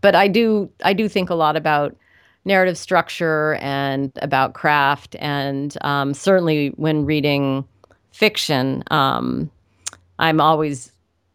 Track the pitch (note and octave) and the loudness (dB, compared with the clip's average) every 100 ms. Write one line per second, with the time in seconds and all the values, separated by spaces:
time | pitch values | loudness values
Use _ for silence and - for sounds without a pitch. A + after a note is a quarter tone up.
0 | G3+ F3+ G3+ G3 A3+ G#3+ G3 _ - G3 | 4 4 4 4 2 0 -2 _ 0 0
1 | G#3+ G#3 F#3 E3+ D3+ D#3 D3+ D3 C#3+ - | 0 -2 -2 0 0 0 0 0 -2 -6
2 | _ _ _ _ F#3+ F#3+ F#3 E3+ - E3+ | _ _ _ _ 0 2 2 -2 0 0
3 | - - E3 D#3 D3+ D3 C#3 C#3 C#3 C3+ | 0 -4 -2 0 0 -2 -4 -2 -2 -2
4 | C#3 - D3 C3+ C3+ - D#3 D3 C#3 C#3+ | -6 -6 -2 0 0 0 0 2 2 0
5 | - - D3 C#3+ C#3 C#3 C#3+ - C#3+ C#3+ | -6 -10 -6 -4 -4 -4 -6 -6 -2 -2
6 | C#3 C#3+ F#3+ F#3+ E3+ D3+ C#3+ - D#3 D#3 | -2 -2 2 2 2 0 -2 -2 -2 0
7 | C#3+ D3+ C#3+ C#3+ C#3 C3+ C#3 _ _ _ | 0 0 2 0 0 -2 -6 _ _ _
8 | _ - G#3+ G#3 - C#3 C3 C3 - D#3 | _ 0 0 0 -2 0 0 -4 -2 0
9 | C3+ A#2+ B2 C3 D#3 _ _ _ - - | 0 0 -4 -4 -8 _ _ _ -20 -20
10 | _ - D#3+ D#3 D3+ D#3 D#3 C3+ - _ | _ -2 0 4 2 2 -2 -6 -12 _
11 | _ _ _ | _ _ _